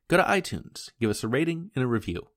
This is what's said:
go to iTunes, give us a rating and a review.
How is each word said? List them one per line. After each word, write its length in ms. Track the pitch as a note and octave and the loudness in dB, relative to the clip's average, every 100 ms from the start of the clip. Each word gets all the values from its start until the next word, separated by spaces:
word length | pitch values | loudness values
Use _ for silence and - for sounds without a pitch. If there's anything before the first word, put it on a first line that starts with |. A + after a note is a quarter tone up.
| - | 2
go 100 | F3+ | 4
to 60 | |
iTunes, 680 | - G3 - - - - - - | 4 2 0 -6 -10 -16 -18 -2
give 100 | A2 | 0
us 140 | G#2 | 0
a 40 | A2+ | 0
rating 440 | C3 E3 E3 F3+ C3 | 0 0 -2 -4 -2
and 80 | |
a 40 | B2+ | 0
review. 400 | A2+ F#2 E2+ - | 0 -2 -6 -8